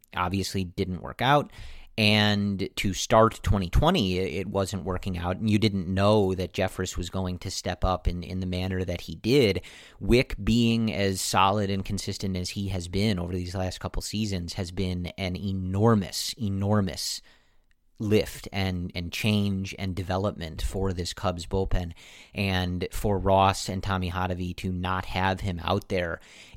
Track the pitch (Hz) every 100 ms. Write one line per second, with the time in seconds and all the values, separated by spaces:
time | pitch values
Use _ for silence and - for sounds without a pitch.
0 | _ - 90 98 92 101 87 92 92 90
1 | 64 - 123 147 - - - - - -
2 | 107 107 104 101 101 95 98 - 104 90
3 | - 110 113 - - 101 87 - 151 185
4 | 95 90 92 82 92 98 95 95 82 90
5 | 101 87 87 92 110 104 107 98 87 95
6 | 101 110 92 92 90 - 95 - 92 -
7 | 87 95 92 90 98 - 95 90 92 90
8 | - 87 85 92 92 90 92 92 92 87
9 | - 82 110 143 107 87 - - - -
10 | 98 120 - - 101 117 117 117 110 76
11 | 98 95 - 98 95 104 98 98 95 101
12 | - 98 98 90 90 104 98 92 87 95
13 | 110 90 87 92 90 95 92 - 95 -
14 | - 104 107 95 85 - 87 92 92 90
15 | 90 - 95 90 98 95 92 98 113 110
16 | 90 - - - 104 98 101 104 92 -
17 | - - - _ _ _ _ _ _ -
18 | 104 107 - - - 98 95 90 90 87
19 | 87 - 110 104 101 95 95 - 95 87
20 | 90 92 101 - 82 - - 98 95 90
21 | 85 - 95 87 80 98 92 92 87 -
22 | - - - - 98 92 90 90 92 -
23 | 107 95 95 95 95 95 - 95 98 92
24 | 90 90 92 87 90 - 95 90 90 92
25 | - 92 95 92 95 85 82 98 - 92
26 | 87 82 - - -